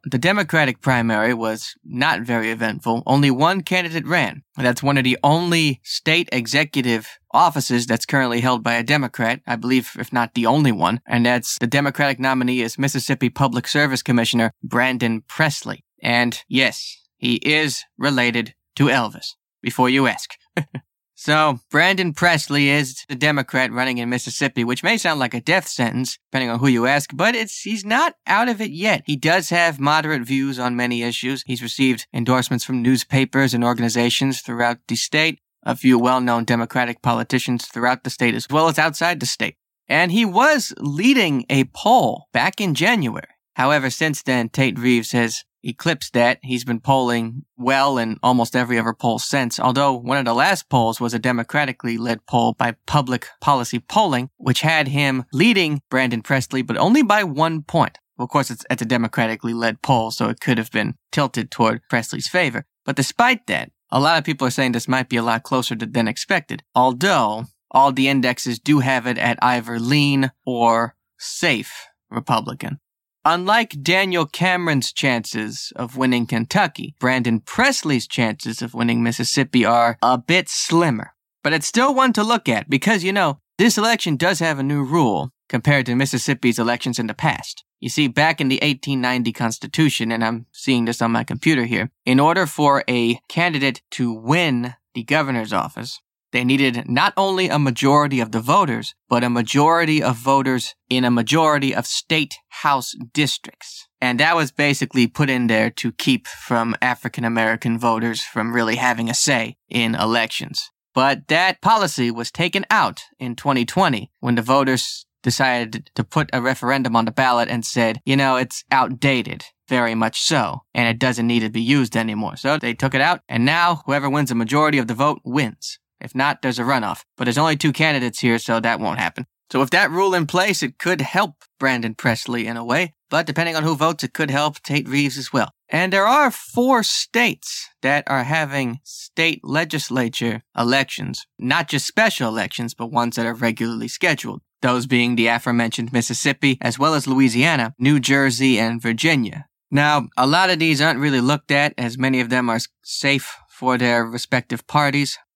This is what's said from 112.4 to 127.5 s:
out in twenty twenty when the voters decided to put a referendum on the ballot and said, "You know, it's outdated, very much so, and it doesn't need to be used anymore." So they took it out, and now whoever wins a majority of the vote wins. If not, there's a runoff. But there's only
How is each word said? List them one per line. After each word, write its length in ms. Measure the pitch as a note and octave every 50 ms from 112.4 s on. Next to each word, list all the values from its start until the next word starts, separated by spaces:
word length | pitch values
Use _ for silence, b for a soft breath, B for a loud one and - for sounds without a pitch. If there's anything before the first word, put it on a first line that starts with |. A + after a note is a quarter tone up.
| E3+ E3+ - G3 G3 -
out 320 | A3 G#3 D3 G#2 C#3+ - - - _ -
in 180 | C3 B2 A#2
twenty 300 | - - C#3+ C3+ B2 A#2+
twenty 440 | - - F3+ F#3+ E3 B2+ G2+ - - _ _
when 160 | - B2 A#2
the 40 | A#2
voters 640 | A2 B2 C3+ C#3 C3+ C3 B2+ B2 - - - - - _ _ _ -
decided 680 | B2 - - C3+ C3 B2 A#2+ A#2 G#2+ A#2+ - - - _
to 80 | - A2
put 280 | - - D#3 D3+ - -
a 80 | B2+
referendum 560 | A#2+ C3 B2+ - A#2+ B2 C3+ C#3 B2 A#2+ A2+
on 80 | A#2 A2+
the 80 | A2+ -
ballot 360 | - C3 B2+ B2 A#2+ A#2+ -
and 140 | A#2+ A#2+ A2+
said, 360 | - - B2+ A#2 A2 A2 - -
"You 100 | C3+ C3+
know, 200 | C#3 C#3 C3+ C3
it's 280 | B2+ B2+ - - - - _
outdated, 760 | C#3+ C#3 B2+ B2 B2+ A2+ - C#3 C3 B2 A2 - - - - - _ _ _ -
very 260 | C3 B2 A#2+ A2+ A2+
much 280 | A2 A2 A2+ - - -
so, 400 | - D#3+ C3+ A2 D#2+ - - - _ -
and 140 | A#2+ A#2+ A#2
it 100 | A2+ A#2
doesn't 280 | C3+ B2+ A#2+ A#2+ A#2
need 140 | A#2 A#2+ A#2
to 100 | A2 G#2+
be 100 | A2 A2+
used 340 | A#2 A#2+ C#3+ C#3+ B2 A2 -
anymore." 420 | A2+ A2+ A2 G#2+ G#2+ G#2+ - -
So 200 | - - C3+ D3+
they 180 | D#3+ - A#2+ A2+
took 200 | - C3+ C3 C#3
it 80 | C3+ C#3+
out, 180 | E3+ F3 - - -
and 160 | B2+ A#2 A#2
now 380 | C#3 D#3+ E3+ F3 F3 E3+ D3+ -
whoever 240 | C3+ C#3 C#3+ C#3 C#3
wins 220 | C3+ D3 C#3+ B2
a 40 | A#2+
majority 440 | A#2 A#2 A2+ C#3 D3 D#3 D3+ D3 C3+
of 100 | A#2+ A2+
the 60 | A#2
vote 260 | A2 C#3 D3+ - - -
wins. 540 | - B2 D3+ C3+ G#2+ - - - - - - _ _ _ _
If 160 | - C3 -
not, 260 | C3 C3+ D3 C3+ - -
there's 160 | C3 A#2+ A#2+
a 60 | A#2
runoff. 400 | C3 C#3 B2+ G#2+ G2 - - - _ _
But 80 | - B2
there's 140 | B2 A#2 C#3+
only 180 | D#3 D#3+